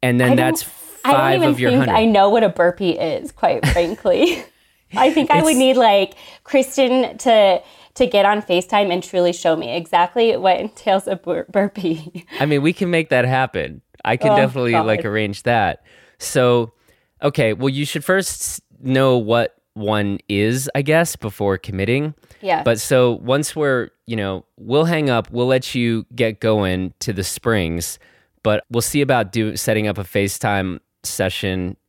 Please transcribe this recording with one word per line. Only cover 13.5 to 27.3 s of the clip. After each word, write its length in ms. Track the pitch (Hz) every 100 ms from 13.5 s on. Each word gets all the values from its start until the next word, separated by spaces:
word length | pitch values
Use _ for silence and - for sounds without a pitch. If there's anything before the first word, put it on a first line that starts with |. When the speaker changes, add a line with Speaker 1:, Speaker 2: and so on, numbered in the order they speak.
| 92 71 76 _ _
Speaker 1:
I 140 | - 117
can 140 | 131
Speaker 2:
Oh, 40 | 127
Speaker 1:
definitely, 360 | 131 131 123
Speaker 2:
God. 120 | 117 110
Speaker 1:
like, 200 | 107 104
arrange 380 | 107 104 101
that. 420 | - 120 95 - _ _ _ _
So, 540 | - 147 127 123 113 _ _ _ _ _
okay, 300 | 147 147 117
well, 160 | 101 135
you 160 | 135 143
should 180 | 165
first 380 | - 185 185 -
s-, 200 | - - _ _
know 360 | 131 131 135 123
what 360 | 107 117 117 _ _
one 460 | - 104 107 101 101 -
is, 400 | 101 107 123 135
I 100 | -
guess, 340 | 143 156 170 -
before 400 | 110 - 101 95
committing. 560 | - 95 98 127 151 151 _ -
Speaker 2:
Yeah. 240 | 190 202
Speaker 1:
But 160 | - 117
so 320 | - 135 123 117
once 420 | 117 135 151 -
we're, 320 | 147 127 113 _ -
you 100 | 113
know, 300 | 98 95 - _
we'll 300 | 104 135 165
hang 240 | 170 147
up, 200 | 120 107
we'll 160 | 113 123
let 280 | 131 127 127
you 300 | 120 113 - 120
get 240 | 113 107
going 540 | 113 107 98 92 92 -
to 100 | -
the 140 | 98
Springs, 720 | 95